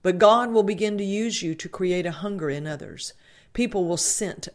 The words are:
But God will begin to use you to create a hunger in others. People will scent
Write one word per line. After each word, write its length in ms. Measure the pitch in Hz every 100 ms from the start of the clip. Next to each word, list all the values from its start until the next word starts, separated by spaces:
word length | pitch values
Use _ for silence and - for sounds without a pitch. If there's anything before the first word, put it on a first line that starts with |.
But 180 | 180 180
God 320 | 214 233 240
will 120 | 226
begin 340 | 202 185 214 208
to 40 |
use 400 | 196 202 226 -
you 100 | 170
to 140 | 160 180
create 380 | - 185 180 175
a 60 |
hunger 380 | 156 202 196 151
in 160 | 143 156
others. 480 | 147 - - - - - - _
People 340 | - 240 202 170
will 120 | 170
scent 500 | - - 196 - -